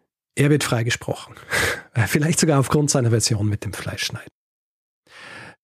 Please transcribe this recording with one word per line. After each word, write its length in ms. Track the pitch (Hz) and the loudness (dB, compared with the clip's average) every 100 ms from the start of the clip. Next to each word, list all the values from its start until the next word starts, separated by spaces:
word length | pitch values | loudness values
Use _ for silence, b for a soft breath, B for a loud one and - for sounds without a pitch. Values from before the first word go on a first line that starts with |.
| B _ _ - | B _ _ 0
er 140 | 143 | 4
wird 140 | 147 | 4
freigesprochen. 720 | - 120 117 - - - - - B B B | 2 -2 -2 -4 -6 -8 -10 -18 B B B
<laughs> 400 | B B 123 101 | B B -2 2
Vielleicht 320 | 160 156 - | 2 2 2
sogar 220 | 160 139 | 4 4
aufgrund 280 | 123 151 147 | 4 2 2
seiner 200 | 143 117 | 2 2
Version 380 | 113 - 107 104 | 2 2 0 0
mit 160 | 104 98 | -2 -6
dem 80 | |
Fleischschneiden. 560 | - - - - - - _ _ _ _ _ _ _ _ B B B B B | -10 -10 -8 -8 -10 -16 _ _ _ _ _ _ _ _ B B B B B